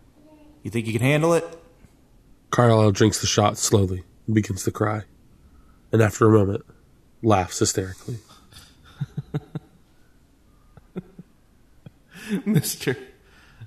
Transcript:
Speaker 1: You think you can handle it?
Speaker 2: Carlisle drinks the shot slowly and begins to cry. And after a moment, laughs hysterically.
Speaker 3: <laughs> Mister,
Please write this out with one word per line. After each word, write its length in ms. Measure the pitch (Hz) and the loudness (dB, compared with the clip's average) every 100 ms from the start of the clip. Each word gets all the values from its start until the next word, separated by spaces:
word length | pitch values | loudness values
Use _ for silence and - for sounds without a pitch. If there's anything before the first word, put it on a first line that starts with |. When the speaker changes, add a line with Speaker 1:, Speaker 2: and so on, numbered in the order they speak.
| _ _ _ - - _ | _ _ _ -20 -20 _
Speaker 1:
You 80 | 117 | -10
think 140 | 113 110 | -8 -4
you 80 | |
can 80 | 110 | -2
handle 320 | 131 151 165 | 0 0 2
it? 120 | 165 165 - - _ - _ _ _ _ _ _ | 0 -2 -12 -20 _ -20 _ _ _ _ _ _
Speaker 2:
Carlisle 400 | - 123 110 107 | 2 4 6 4
drinks 300 | 98 110 - | 4 2 2
the 60 | 104 | -2
shot 300 | - 104 107 | 0 0 0
slowly 460 | - 113 95 92 - _ - | 0 2 2 -4 -12 _ -2
and 100 | 110 | 0
begins 280 | 104 95 - | 0 -4 -6
to 60 | |
cry. 320 | - 110 107 101 _ _ _ _ - - _ _ | -4 -4 -6 -10 _ _ _ _ -20 -20 _ _
And 100 | 113 | 0
after 260 | 107 - 113 | 2 2 4
a 40 | |
moment, 320 | 110 95 101 - _ _ _ _ _ | 6 4 -2 -10 _ _ _ _ _
laughs 360 | 113 101 90 - | 0 2 0 -2
hysterically. 580 | 107 - 92 92 - 120 | -2 -2 -8 -10 -14 -14
Speaker 3:
<laughs> 60 | - - _ - - _ - - - - - - - - - _ _ _ _ _ _ _ _ _ _ - - - 175 - - _ _ _ _ _ - - _ - - 202 - | -16 -20 _ -20 -20 _ -20 -14 -12 -12 -12 -12 -12 -16 -18 _ _ _ _ _ _ _ _ _ _ -20 -20 -16 -16 -20 -20 _ _ _ _ _ -20 -20 _ -20 -8 -6 0
Mister, 520 | 208 - - - 123 - - _ _ _ - | 0 0 -4 -6 -6 -10 -20 _ _ _ -20